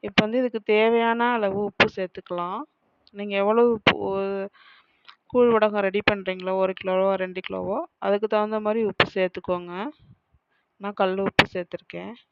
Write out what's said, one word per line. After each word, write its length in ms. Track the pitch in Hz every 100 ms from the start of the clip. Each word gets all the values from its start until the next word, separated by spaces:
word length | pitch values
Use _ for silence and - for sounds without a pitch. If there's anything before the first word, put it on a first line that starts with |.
இப்போ 160 | 208 196
வந்து 200 | 214 240
இதுக்கு 200 | 254 220 208
தேவையான 600 | 214 226 233 233 233 240
அளவு 280 | 240 202 196
உப்பு 220 | 208 - 214
சேர்த்துக்கலாம். 720 | - 185 - - 175 175 208 302 _ _ _ _ 202
நீங்க 180 | 208 196
எவ்வளவு 320 | 202 226 240
உப்பு, 220 | 220 - 208
ஒரு 220 | 202 196 196 196 196 _ - _ _ _ _ - _
கூழ் 220 | 247 240
வடகம் 340 | 226 214 208
ரெடி 160 | 196 196
பண்றீங்களோ, 500 | - 202 190 185 185 190
ஒரு 160 | 190
கிலோவோ, 340 | 190 190 185 190 190
ரெண்டு 240 | 185 185
கிலோவோ, 380 | - 190 185 220 339 _
அதுக்கு 280 | 196 202 214
தகுந்த 300 | 214 214 214
மாதிரி 200 | 214 220
உப்பு 220 | 214 185 -
சேர்த்துக்கோங்க. 600 | 196 185 185 - 180 175 180 247 - _ - _ _ _ _ _ _
நான் 180 | 202 208
கல் 200 | 190 190
உப்பு 240 | 196 - -
சேர்த்துருக்கேன். 680 | 185 175 - _ 170 190 233 _